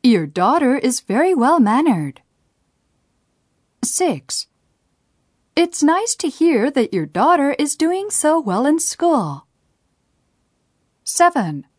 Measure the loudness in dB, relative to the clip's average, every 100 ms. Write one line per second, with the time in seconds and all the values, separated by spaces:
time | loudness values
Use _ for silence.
0 | 4 2 0 0 2 2 2 0 -2 -4
1 | -4 0 2 2 2 4 4 4 2 0
2 | -4 -10 _ _ _ _ _ _ _ _
3 | _ _ _ _ _ _ _ _ -8 -2
4 | -2 -4 -8 -12 -12 _ _ _ _ _
5 | _ _ _ _ _ -2 -2 0 0 0
6 | -2 -6 -6 0 2 2 0 0 -2 -2
7 | -4 0 2 2 0 -2 -4 -2 -2 -2
8 | -4 -2 0 0 0 0 0 0 -2 -2
9 | 0 0 -2 -10 _ _ _ _ _ _
10 | _ _ _ _ _ _ _ _ _ _
11 | -10 0 0 2 -4 -6 -12